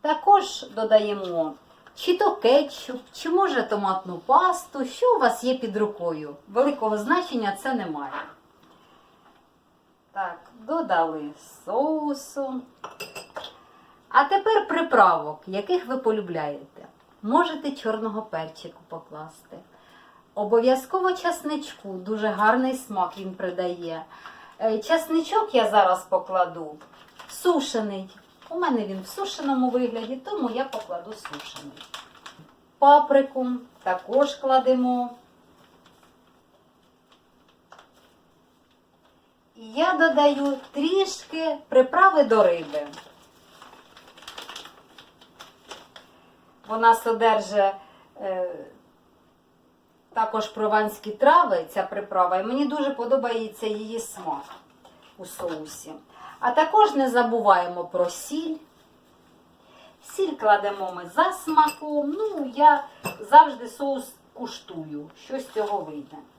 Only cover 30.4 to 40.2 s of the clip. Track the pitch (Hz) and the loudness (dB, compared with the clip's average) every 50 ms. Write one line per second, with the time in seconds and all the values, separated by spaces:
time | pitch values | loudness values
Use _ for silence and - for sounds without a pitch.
30.4 | 254 226 214 247 269 - - 214 - - 180 175 175 208 214 - - - - 294 | -4 -4 -4 -6 -6 -6 -8 -12 -10 -10 -10 -10 -10 -14 -16 -16 -16 -16 -16 -14
31.4 | - - - - 294 285 - - - - - - - - _ - _ - - - | -16 -16 -18 -18 -18 -18 -20 -20 -20 -18 -18 -20 -20 -20 _ -20 _ -20 -20 -20
32.4 | - _ _ _ _ _ _ _ 277 277 294 285 294 - 277 277 269 269 - 262 | -20 _ _ _ _ _ _ _ 6 8 8 8 6 6 4 4 2 2 -2 -4
33.4 | 254 254 247 240 - - _ _ - 190 185 185 - - 240 269 285 277 - - | -4 -4 -4 -6 -8 -14 _ _ -4 -4 -4 -4 -4 0 2 2 2 2 -2 -6
34.4 | - 262 262 262 254 262 254 254 254 247 247 247 247 240 240 - _ _ _ _ | -2 2 2 4 4 4 2 2 2 0 0 -2 -2 -6 -8 -16 _ _ _ _
35.4 | _ _ _ _ _ _ _ _ _ _ _ _ _ _ _ _ _ _ _ _ | _ _ _ _ _ _ _ _ _ _ _ _ _ _ _ _ _ _ _ _
36.4 | _ _ _ _ _ _ _ _ _ _ _ _ _ _ _ _ _ _ _ _ | _ _ _ _ _ _ _ _ _ _ _ _ _ _ _ _ _ _ _ _
37.4 | _ _ _ _ _ _ - - - _ _ _ _ _ _ _ _ _ _ _ | _ _ _ _ _ _ -20 -20 -20 _ _ _ _ _ _ _ _ _ _ _
38.4 | _ _ _ _ _ _ _ _ _ _ _ _ _ _ _ _ _ _ _ _ | _ _ _ _ _ _ _ _ _ _ _ _ _ _ _ _ _ _ _ _
39.4 | _ _ _ 233 226 220 220 262 330 370 370 302 330 320 - 294 | _ _ _ -20 -20 -8 0 2 2 2 4 4 4 4 6 6